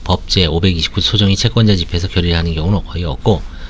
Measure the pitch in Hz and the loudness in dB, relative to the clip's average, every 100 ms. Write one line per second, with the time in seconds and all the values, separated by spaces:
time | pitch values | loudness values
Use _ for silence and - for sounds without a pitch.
0 | - - - 98 85 82 95 85 - - | -2 -2 0 0 2 2 2 0 -2 -2
1 | - - 98 95 120 117 110 95 85 87 | 0 2 2 2 0 2 4 2 0 -4
2 | 90 92 87 82 85 80 87 98 - 85 | -2 0 0 0 0 0 0 0 -2 -6
3 | 85 - - 90 - - - | -4 -2 0 0 -2 -10 -12